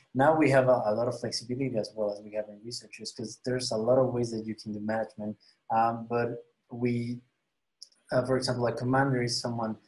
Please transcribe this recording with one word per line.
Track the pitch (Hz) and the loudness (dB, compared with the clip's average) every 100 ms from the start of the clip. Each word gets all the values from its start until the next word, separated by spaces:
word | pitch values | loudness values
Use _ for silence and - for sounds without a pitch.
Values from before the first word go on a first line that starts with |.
| _ | _
now | 123 143 160 | 2 4 6
we | 139 | 6
have | 135 127 | 6 6
a, | 120 107 | 4 4
a | |
lot | 107 120 | 0 0
of | 120 | -2
flexibility | 113 - 117 123 131 110 | -6 -6 -6 -4 -2 -2
as | 101 110 | -4 -2
well | 107 | -4
as | 104 | -4
we | 107 107 | -8 -8
have | 107 | -8
in | 104 | -10
researchers, | 117 120 107 - 110 | -12 -14 -14 -16 -14
'cause | - 110 - | -10 -12 -8
there's | 127 127 127 | -4 -4 -2
a | 110 | -2
lot | 110 131 | 2 4
of | 127 | 4
ways | 120 117 | 0 -2
that | 110 110 | -4 -6
you | 107 | -8
can | 110 | -8
do | 104 | -6
management. | 104 113 110 - 107 107 _ _ - 113 | -2 -2 -4 -6 -10 -10 _ _ -2 2
Um, | 117 117 117 | 2 0 -2
but | 120 117 120 - _ - | 0 0 -4 -12 _ -16
we, | 120 123 120 120 120 - _ _ _ _ - - _ - | -4 0 0 -4 -8 -12 _ _ _ _ -20 -20 _ -2
uh, | 123 127 | 0 2
for | 131 | 0
example, | 127 123 120 | 0 0 0
a | |
commander | - 123 131 139 123 | 0 0 2 2 2
is | 120 - | 0 -2
someone | 120 117 110 107 | -4 -4 -4 -6